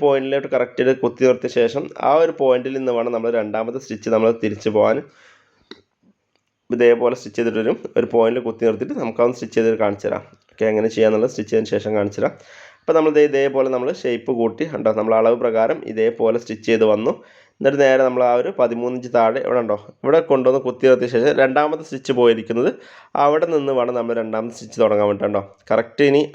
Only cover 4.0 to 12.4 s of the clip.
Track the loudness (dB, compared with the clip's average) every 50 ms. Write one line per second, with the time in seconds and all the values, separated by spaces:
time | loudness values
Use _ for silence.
4 | -4 -2 0 2 2 2 0 0 -4 -6 -6 -6 -6 -2 0 2 2 2 0 -2
5 | -4 -10 _ _ _ _ _ _ _ _ _ _ _ _ -20 -20 _ _ _ _
6 | _ _ _ _ _ _ _ _ _ _ _ _ _ -6 0 4 4 4 4 4
7 | 2 -2 -2 -4 -8 -8 -6 -4 -4 -2 -2 -2 -2 -2 -2 -4 -8 -6 -4 -4
8 | -2 0 2 2 2 2 0 -2 -4 -6 -4 -2 0 0 0 0 -4 -8 -6 -6
9 | -6 -6 -2 0 0 0 0 -4 -10 -6 -2 0 0 0 0 0 0 -2 -2 -4
10 | -6 -6 -6 -6 -8 -12 -20 _ _ _ _ -4 -2 0 0 0 0 -2 0 2
11 | 2 2 2 2 0 -2 -2 -6 -6 -4 -2 -2 -2 -2 -4 -4 -4 -2 -2 -2
12 | -2 -4 -4 -4 -4 -4 -6 -8